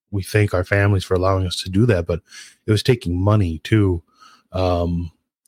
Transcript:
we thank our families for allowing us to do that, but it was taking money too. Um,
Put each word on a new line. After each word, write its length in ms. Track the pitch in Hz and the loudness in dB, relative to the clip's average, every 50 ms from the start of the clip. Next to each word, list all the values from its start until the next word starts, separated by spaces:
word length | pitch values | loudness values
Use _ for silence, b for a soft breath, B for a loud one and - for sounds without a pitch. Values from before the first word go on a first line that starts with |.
| _ _ | _ _
we 120 | 104 101 92 | -6 -6 -4
thank 300 | - - 107 104 101 - | 0 0 2 2 2 0
our 100 | 90 90 | -2 -2
families 400 | - 101 101 101 101 101 95 - | 0 2 2 4 4 2 0 0
for 100 | - 92 | 0 0
allowing 320 | 90 90 95 98 95 92 | 0 2 2 0 0 -2
us 160 | 90 - - - | -4 -6 -6 -6
to 60 | 95 | -2
do 160 | 92 98 120 | 0 2 4
that, 200 | 120 101 87 82 | 4 2 0 0
but 160 | - 85 80 B B B B B B B B _ | -2 -4 -6 B B B B B B B B _
it 60 | - | 0
was 120 | 107 101 - | 0 2 2
taking 360 | - 123 120 - 87 87 92 | 0 0 0 -2 -4 -2 0
money 400 | 95 101 107 107 98 82 80 78 | 2 2 2 2 2 0 -4 -8
too. 440 | - - 113 107 101 95 90 82 - b b b b b b b b b | -4 0 0 2 2 2 0 -4 -6 b b b b b b b b b
Um, 600 | - 90 92 90 87 87 87 85 87 85 87 85 - _ _ _ _ _ _ | -6 -2 -2 0 0 0 -2 -2 -4 -4 -6 -8 -12 _ _ _ _ _ _